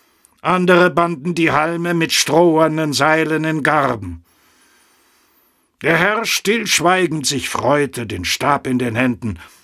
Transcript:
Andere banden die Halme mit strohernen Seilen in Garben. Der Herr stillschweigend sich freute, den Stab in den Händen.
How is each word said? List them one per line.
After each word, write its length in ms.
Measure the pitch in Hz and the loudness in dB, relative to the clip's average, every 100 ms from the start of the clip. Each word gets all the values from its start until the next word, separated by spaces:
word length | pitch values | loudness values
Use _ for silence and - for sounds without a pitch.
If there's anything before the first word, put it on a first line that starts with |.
| _ _ _ _ | _ _ _ _
Andere 480 | 156 180 180 180 180 | -2 2 4 6 4
banden 460 | 151 170 160 160 | 2 -2 -2 -4
die 160 | 170 160 | 0 0
Halme 420 | 139 160 170 170 | 2 0 -2 -2
mit 220 | 170 160 | -2 0
strohernen 800 | - - 151 175 156 160 156 156 | -2 2 4 4 4 2 0 -2
Seilen 500 | 127 147 160 156 156 | 0 2 2 2 0
in 180 | 156 156 | -2 -2
Garben. 640 | 139 151 135 113 92 85 _ _ _ _ _ _ _ _ _ _ _ _ _ _ _ - | 0 0 0 -4 -8 -14 _ _ _ _ _ _ _ _ _ _ _ _ _ _ _ -6
Der 160 | 147 165 | 0 2
Herr 260 | 185 220 | 2 -2
stillschweigend 1000 | 220 - 190 233 214 - 165 185 175 156 - | -4 -4 -2 -2 -2 0 2 2 0 -2 -4
sich 240 | 135 - | -4 -4
freute, 560 | - 120 147 139 - 107 | -2 0 0 0 -6 -8
den 180 | 92 | -6
Stab 420 | 85 - 135 139 131 | -6 -2 0 -2 -2
in 120 | 127 | -2
den 160 | 123 | -2
Händen. 440 | 110 127 107 113 82 - - | -2 -2 -2 -6 -8 -14 -20